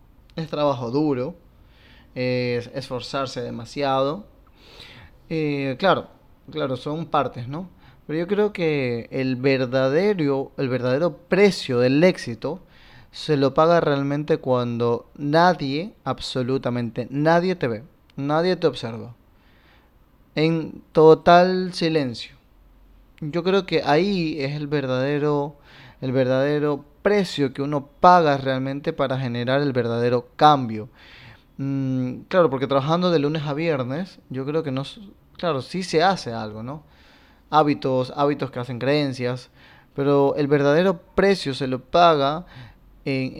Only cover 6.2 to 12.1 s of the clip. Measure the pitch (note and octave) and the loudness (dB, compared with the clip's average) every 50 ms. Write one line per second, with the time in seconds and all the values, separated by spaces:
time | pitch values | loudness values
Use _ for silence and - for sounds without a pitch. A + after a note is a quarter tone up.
6.2 | _ _ - _ _ - - D#3 D3 C3 C3 B2+ - D3 D3 C3+ - - - D3 | _ _ -20 _ _ -12 -6 -6 -4 -4 -4 -6 -6 -6 -6 -6 -4 -2 0 0
7.2 | C3 B2 - B2+ A#2+ B2 C#3+ E3 F#3+ F3 - - - - - - _ - D3+ D#3+ | 0 -2 -4 -10 -12 -10 -10 -10 -12 -14 -18 -20 -20 -20 -20 -18 _ -6 -6 -4
8.2 | E3+ F3 G3+ G3 G#3+ G#3 G#3 G3 E3+ D#3+ D3+ C#3+ C3 B2 A#2+ A#2 A2 - - C3+ | -4 -2 0 0 0 0 -2 -2 -2 0 0 0 -2 -2 -4 -6 -6 -6 -4 -4
9.2 | C3 C3 B2+ B2 B2 C#3 C3+ B2+ C3 A#2+ B2+ C3+ C3 C3 C#3 E3 G3 G#3+ G#3 F3+ | -2 -2 -2 0 0 2 2 2 0 0 0 0 2 2 2 2 2 2 2 0
10.2 | D3+ C#3 C3+ C3+ C3+ - - - C#3+ B2+ B2 A#2+ B2 B2 B2+ C#3+ E3+ E3+ D3+ - | 0 0 0 -2 -4 -6 -6 -4 -4 -2 -2 -2 0 0 0 2 0 0 -2 -6
11.2 | - - F#3 F#3 G#3 G3+ F3+ - - - B2+ A#2+ B2 B2+ C3+ D3 D3 C#3+ | -6 0 2 4 4 4 4 0 -4 -2 2 2 2 4 4 4 4 4